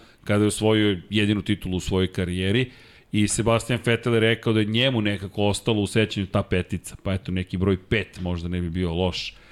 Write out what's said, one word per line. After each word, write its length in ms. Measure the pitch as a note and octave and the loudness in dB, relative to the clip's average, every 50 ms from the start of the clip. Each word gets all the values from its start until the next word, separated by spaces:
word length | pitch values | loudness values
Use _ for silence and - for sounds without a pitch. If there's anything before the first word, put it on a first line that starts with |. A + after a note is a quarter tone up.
| - - - _ | -10 -20 -20 _
kada 220 | - - G#2 G#2 G#2 | -4 0 2 2 2
je 40 | G#2 | 2
osvojio 520 | - - G#2+ G#2+ A2 G#2+ G#2+ G#2 G2 E2+ - - | 0 2 2 2 4 4 4 2 0 -2 -6 -4
jedinu 320 | G2+ G#2+ G#2 G2+ G#2+ G2+ | 0 0 2 2 2 0
titulu 340 | - - G#2 - - F#2 F#2 | 0 -2 -4 -2 -2 -4 -4
u 40 | F2+ | -4
svojoj 260 | - - F#2+ F#2 F#2 F2+ | -2 0 0 0 0 0
karijeri. 600 | - G2 F2+ F2 F2+ F#2 F#2 G2 G#2 B2 B2+ B2+ - - - - - - _ - | 0 -4 -4 -2 -2 -2 0 0 2 0 0 -2 -6 -20 -20 -20 -20 -20 _ -2
I 160 | - G#2+ G#2 G2+ | 0 2 2 2
Sebastian 500 | - - G#2+ A2+ A2+ A2+ - - B2 A#2 | 2 0 2 2 2 0 0 -2 -4 -2
Vettel 340 | - B2 A#2 A2+ - B2 A#2 | 0 0 0 0 2 2 2
je 60 | A2+ | 4
rekao 320 | A2 A2+ A2+ A2 - A#2+ | 4 2 2 0 0 0
da 80 | A2 A2 | 2 2
je 60 | G#2+ | 2
njemu 340 | G#2 A2 A#2 B2+ C3+ B2+ A2+ | 2 0 0 0 2 0 0
nekako 440 | G#2 G#2 G2+ F#2+ G2+ F#2+ - G#2+ G#2 | 0 0 -2 -4 -8 -8 -2 0 0
ostalo 360 | G#2 G2 - - A#2+ A2 G#2 | 0 0 0 0 0 2 2
u 60 | G2+ | 0
sećanju 400 | - - A2+ G#2+ - - G#2+ F#2+ | 2 2 2 2 2 0 -4 -4
ta 160 | - - G2+ | 0 0 -2
petica, 540 | F#2+ - G2 F2+ F2 - G2 F2 - - - - | 0 0 -2 -2 -2 -2 -6 -8 -8 -10 -18 -10
pa 140 | - G2+ | -6 -4
eto 200 | F#2+ G2 - - | -4 -4 -4 -4
neki 240 | F2+ F#2 F2+ - - | -4 -4 -4 -4 -4
broj 200 | F2+ F#2 G2+ F#2+ F#2 | 0 0 0 0 0
pet 420 | - - A#2 G#2 F#2 - - F2+ | -2 -2 -2 -2 -2 -4 -10 -8
možda 280 | F2+ F2 F2 E2+ E2+ F2 | -6 -4 -4 -4 -4 -4
ne 120 | F2+ F2+ | -4 -4
bi 100 | F2 E2+ | -4 -4
bio 240 | E2 F2+ F#2 E2+ E2 | -2 -2 -2 -2 0
loš, 400 | F2 F#2 F2+ - - - - - - - - | 0 0 0 -2 -4 -8 -10 -12 -16 -20 -20